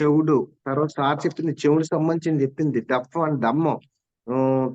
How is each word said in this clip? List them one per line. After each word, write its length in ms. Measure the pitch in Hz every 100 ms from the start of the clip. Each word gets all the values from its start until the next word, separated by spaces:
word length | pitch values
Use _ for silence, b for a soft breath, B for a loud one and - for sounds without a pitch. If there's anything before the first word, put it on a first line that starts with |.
చెవుడు, 460 | 151 151 156 143 123 _ -
తర్వాత 220 | 135 151 147
సార్ 300 | 139 147 170
చెప్పింది 260 | - 160
చెవుడు 300 | 139 147 156
సంబంధించింది 640 | 160 165 160 165 160 151
చెప్పింది, 360 | 135 139 156 120
deaf 480 | 113 131 127 170 160
and 140 | 143
dumb, 360 | 113 139 160 117 - _ _ _ -
ఆ, 360 | 127 131 131 131